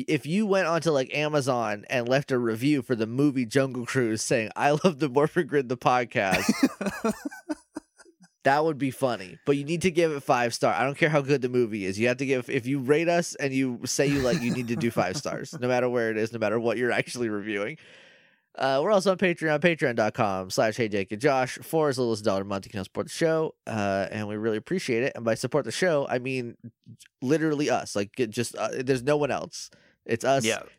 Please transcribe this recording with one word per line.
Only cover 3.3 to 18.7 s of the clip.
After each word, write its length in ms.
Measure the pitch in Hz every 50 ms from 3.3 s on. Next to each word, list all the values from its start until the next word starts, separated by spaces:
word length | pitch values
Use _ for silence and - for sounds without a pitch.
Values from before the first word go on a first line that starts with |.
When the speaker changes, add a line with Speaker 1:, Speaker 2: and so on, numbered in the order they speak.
| 131 135 127
Speaker 1:
Jungle 400 | 110 - 135 135 135 123 127 117
Cruise 360 | - - 135 123 113 110 107
saying, 280 | - - 151 123 110 104 -
"I 160 | - 117 143
love 280 | 147 143 - 190 170 131
the 100 | 151 143
Morphin 380 | 120 135 147 156 - - 170 127
Grid, 200 | 131 147 135 113
the 100 | 127 120
podcast," 720 | - 147 127 127 123 113 - 123 104 95 92 92 95 - 220 - - - - - 208 202 - - - 226 214
Speaker 2:
<laughs> 80 | - - 294 - 784 - - 311 - _ _ _ - - _ _ - - - _ _ 185 _ _ _ -
Speaker 1:
that 220 | 135 139 147 156
would 120 | 165 156 131
be 140 | 139 135
funny. 460 | 120 - - 131 117 101 95 92 90 - _
But 120 | - 143 143
you 60 | 143
need 200 | 139 170 175 156
to 80 | 190
give 200 | 160 156 170 160
it 120 | 151 143 -
five 300 | - 143 123 120 120 113
star. 200 | - - 123 104
I 100 | 87 120
don't 140 | 135 143 -
care 120 | - 151
how 120 | 156 151
good 200 | 139 131 147 135
the 80 | 120 127
movie 360 | 123 123 123 110 104 110 95
is. 140 | 90 98 101
You 80 | 110 120
have 100 | 123 127
to 80 | 139
give, 240 | 131 135 127 120 -
if 160 | - 135 113
you 140 | 123 139 143
rate 280 | 127 120 143 156 165 165
us 280 | 170 170 175 - -
and 180 | - 143 139 131
you 260 | 131 135 131 123 117 -
say 220 | 127 - - 143 139
you 120 | 143 143
like, 220 | 127 123 117 -
you 100 | 123 120
need 160 | 113 123 127 113
to 60 | 120
do 140 | - - 117
five 240 | 110 123 104 90 92
stars, 400 | 147 - - - - - - - 156
no 80 | 123 123
matter 200 | 127 123 123 123
where 220 | 120 123 117 113
it 60 | 110 110
is, 160 | 107 110 117
no 60 | 117
matter 200 | 110 104 104 120
what 180 | 113 117 110 110
you're 140 | 123 120
actually 380 | 110 104 110 - - 123 120 113
reviewing. 480 | 107 104 98 110 107 101 101 117 156 - - - - - - - - _ _ _ _ _ _ _ - -
Uh, 240 | - 135